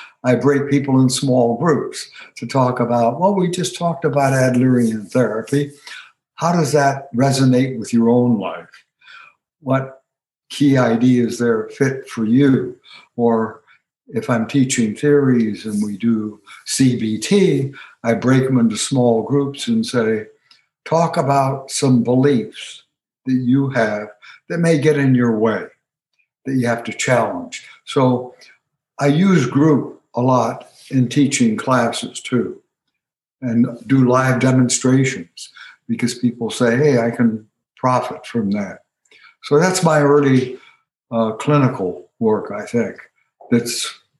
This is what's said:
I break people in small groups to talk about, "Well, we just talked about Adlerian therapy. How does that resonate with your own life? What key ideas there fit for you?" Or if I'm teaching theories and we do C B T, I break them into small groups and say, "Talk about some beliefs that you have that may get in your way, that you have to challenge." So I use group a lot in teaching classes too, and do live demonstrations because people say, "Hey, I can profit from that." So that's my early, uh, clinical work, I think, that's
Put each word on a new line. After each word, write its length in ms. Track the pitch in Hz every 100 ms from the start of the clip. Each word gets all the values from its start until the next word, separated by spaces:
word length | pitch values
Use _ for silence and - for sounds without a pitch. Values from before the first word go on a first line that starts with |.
| - _
I 120 | 127 120
break 340 | 139 139 139
people 320 | 139 135 131
in 80 | 127
small 480 | - 139 127 117 113
groups 520 | 170 127 - - - - - -
to 100 | 117
talk 320 | 135 123 123
about, 400 | 117 120 117 147
"Well, 160 | 190 196
we 140 | 170
just 260 | 180 - -
talked 300 | 170 - 151
about 260 | 139 135
Adlerian 800 | 131 127 123 127 123 113 110 101
therapy. 640 | 127 110 110 - 143 139 - - - - _ _ -
How 180 | 165
does 180 | 175 139
that 420 | 147 139 131 -
resonate 640 | 117 135 135 131 127 135 113
with 160 | 104
your 160 | 117 117
own 300 | 123 123 107
life? 460 | 92 85 82 - _ _ - - - _ _ _
What 420 | 135 131 131 - _ _ _ _ -
key 280 | - 143 131
ideas 600 | 120 113 127 120 113 -
there 280 | 120 110 -
fit 380 | - 135 - -
for 160 | 117
you?" 560 | 110 127 143 113 92 - - - _ -
Or 440 | 117 113 110 - _ _ _ _ -
if 220 | 113 -
I'm 180 | 117 110
teaching 480 | 143 131 - 107 104
theories 720 | 147 143 131 120 110 104 110
and 180 | 104
we 140 | 104 98
do 420 | 117 110 107 107 - - -
C 300 | - 131 107
B 220 | 110 107
T, 560 | - 202 170 135 135 - - _
I 100 | 117
break 320 | 104 127 131 135
them 140 | 127
into 180 | 113 104
small 460 | - 135 120 113
groups 440 | 107 143 139 139 117
and 180 | 113 110
say, 420 | 123 110 110 - _ _ _ _ _ -
"Talk 320 | 165 165 175
about 540 | 143 139 135 131 -
some 320 | - 139 123
beliefs 800 | 117 127 143 123 - - - - _ _ _ _ 131
that 160 | 127 123
you 180 | 139 135
have 400 | 127 107 104 107 - - - -
that 100 | 170
may 180 | 165 151
get 200 | 151 143
in 180 | 135 123
your 220 | 120 107
way, 300 | 110 98 - _ _ _ _ _ _ _ 135
that 100 | 135
you 120 | 120
have 160 | 113
to 100 | 113
challenge." 720 | - - 120 104 87 - - - - -
So 500 | 143 127 123 - - - _ _ _ _ -
I 80 | 143
use 380 | 151 196 175 123
group 560 | 139 156 127 - - _ 117
a 60 |
lot 460 | 131 127 113 120 - _ -
in 180 | 135 120
teaching 480 | 147 139 - 113 107
classes 640 | 131 123 117 - - -
too, 420 | - 120 - - _ _ _ _ _ _ _ _
and 240 | 127 117 127 - -
do 180 | 135 123
live 340 | 127 131 120
demonstrations 1120 | 131 131 120 - 127 135 131 98 82 - - - - - -
because 260 | 113 117 -
people 320 | 123 117 113
say, 240 | - 120 123
"Hey, 240 | 151 123
I 100 | 117
can 380 | 113 117 107 - _ _ _
profit 480 | 127 123 - - -
from 260 | 120 101
that." 320 | 104 95 - _ _ _ _ - _
So 140 | - 147
that's 260 | 180 180
my 180 | 170 151
early, 580 | 143 147 135 127 123 - - _ _ _ _
uh, 220 | 117 110
clinical 800 | 110 147 147 127 - 92 - - -
work, 320 | 113 85 -
I 140 | 104 104
think, 320 | 120 98 - - _ _ _ -
that's 480 | 120 - - - - _